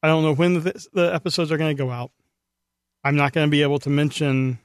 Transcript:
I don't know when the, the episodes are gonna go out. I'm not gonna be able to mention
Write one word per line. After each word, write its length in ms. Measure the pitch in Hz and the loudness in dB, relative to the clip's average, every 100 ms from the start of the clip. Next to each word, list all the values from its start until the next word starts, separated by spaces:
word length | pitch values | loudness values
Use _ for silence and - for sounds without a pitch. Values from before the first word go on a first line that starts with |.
I 60 | 156 | 2
don't 160 | 160 | 2
know 100 | 156 | 2
when 200 | 143 175 | 2 2
the, 340 | 180 165 208 - | 2 -2 -8 -8
the 200 | 190 170 | -2 0
episodes 380 | 175 - 170 160 | 0 -4 -4 -2
are 60 | 156 | -2
gonna 160 | 156 | -2
go 180 | 143 131 | -2 -4
out. 200 | 120 123 _ _ _ _ _ _ _ _ _ | -6 -12 _ _ _ _ _ _ _ _ _
I'm 140 | 135 143 | 0 2
not 160 | 143 | 2
gonna 160 | 160 151 | 2 2
be 140 | 147 | 2
able 160 | 147 143 | 2 0
to 100 | 139 | 0
mention 680 | 143 147 - 147 131 131 120 | 0 0 0 -2 0 0 -4